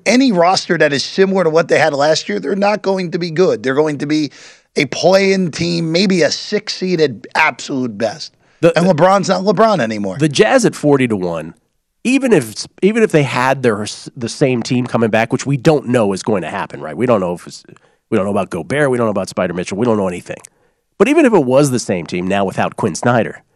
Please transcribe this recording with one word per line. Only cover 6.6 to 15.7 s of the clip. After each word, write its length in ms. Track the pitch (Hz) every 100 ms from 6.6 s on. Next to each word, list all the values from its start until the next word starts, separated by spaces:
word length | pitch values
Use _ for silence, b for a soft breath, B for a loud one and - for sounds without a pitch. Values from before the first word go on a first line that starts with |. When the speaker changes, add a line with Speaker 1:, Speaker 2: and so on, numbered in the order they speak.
| -
Speaker 1:
seed 260 | - 185 175
at 260 | 147 104 - -
absolute 600 | 156 127 - 139 127 101
best. 380 | 110 - - _ _ -
Speaker 2:
The, 180 | 165 156
Speaker 1:
And 80 | 180
LeBron's 440 | 156 185 196 180
not 140 | 185
LeBron 360 | 190 185 220 196
anymore. 380 | 110 110 101 92
Speaker 2:
The 100 | 151
Jazz 380 | 139 214 262 190
at 100 | -
forty 320 | 147 139 127
to 80 | 104
one, 400 | 90 82 82 - _ _ _ _
even 300 | 226 269 262
if, 320 | 185 113 101 - -
even 200 | 185 226
if 120 | 214
they 100 | 160
had 400 | 131 120 131 135
their, 240 | 123 104 104 - - -
the 120 | 113
same 320 | - 139 123
team 240 | - 127 123
coming 240 | 120 113
back, 220 | 110 113
which 140 | 123 139
we 100 | 139
don't 320 | 160